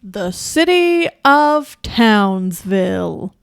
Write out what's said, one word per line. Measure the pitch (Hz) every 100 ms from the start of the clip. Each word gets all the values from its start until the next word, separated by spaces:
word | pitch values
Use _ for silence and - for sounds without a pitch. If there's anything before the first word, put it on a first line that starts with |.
The | 202 196 185
city | 185 - - 339 359 349 349 339 -
of | 277 285 294 302 285 -
Townsville. | - - 226 214 196 190 185 175 190 190 180 185 175 160 - _